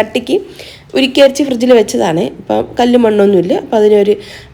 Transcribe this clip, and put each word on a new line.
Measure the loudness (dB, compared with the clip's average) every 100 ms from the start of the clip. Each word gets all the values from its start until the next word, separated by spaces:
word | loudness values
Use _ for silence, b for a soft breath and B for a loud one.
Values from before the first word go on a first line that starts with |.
കട്ടിക്ക് | -2 -4 -4 -4 B B B B B -2
ഉരുക്കി | -2 2 2
അരച്ച് | 2 -4
ഫ്രിഡ്ജിൽ | -2 2 4
വെച്ചതാണ്. | 2 -2 -2 -2 -4 -8
ഇപ്പം | -4 -4 -4 -2
കല്ലും | 0 2 2
മണ്ണൊന്നുമില്ല, | 2 2 2 0 -4
അപ്പം | -2 0
അതിനൊരു | 4 4 2 -2 B B B